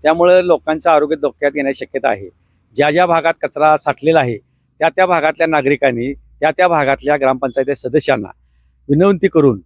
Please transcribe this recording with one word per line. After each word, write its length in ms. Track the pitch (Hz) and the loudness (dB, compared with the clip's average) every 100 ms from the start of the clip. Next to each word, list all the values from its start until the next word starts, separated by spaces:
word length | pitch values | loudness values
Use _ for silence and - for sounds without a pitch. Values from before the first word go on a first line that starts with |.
त्यामुळं 380 | 151 165 175 185 | 0 2 4 4
लोकांचं 480 | 180 160 - 156 170 | 2 -2 -2 -4 2
आरोग्य 260 | 156 147 151 | 2 0 -2
धोक्यात 360 | 143 - 147 147 | -4 -2 -4 -2
येण्याची 300 | 135 135 - | -4 -6 -8
शक्यता 240 | 135 131 | -6 -4
आहे. 200 | 107 95 _ _ _ _ 117 | -4 -8 _ _ _ _ -2
ज्या 160 | 147 | 0
ज्या 140 | 156 180 | 2 0
भागात 280 | 165 160 165 | 0 0 -4
कचरा 360 | 147 - 156 151 | -6 0 2 2
साठलेला 420 | - 135 147 160 | -2 -4 0 2
आहे 180 | 127 107 _ _ _ _ | 0 -6 _ _ _ _
त्या 100 | 160 | -4
त्या 160 | 160 185 | 0 0
भागातल्या 420 | 170 151 147 160 | 2 0 0 0
नागरिकांनी 640 | 156 135 143 135 120 123 | 0 0 0 0 -2 -6
त्या 380 | 139 _ _ 147 | -8 _ _ -4
त्या 160 | 156 180 | 0 0
भागातल्या 500 | 165 135 135 135 147 | 2 0 -2 -2 0
ग्रामपंचायती 580 | 135 131 131 123 131 143 | 0 -2 -4 -4 -4 -4
सदस्यांना 540 | 127 147 - 127 98 - _ _ _ _ - | -2 -2 0 -2 -4 -14 _ _ _ _ -2
विनंती 380 | 143 190 190 190 | 2 2 2 0
करून 340 | 165 143 101 | 2 2 0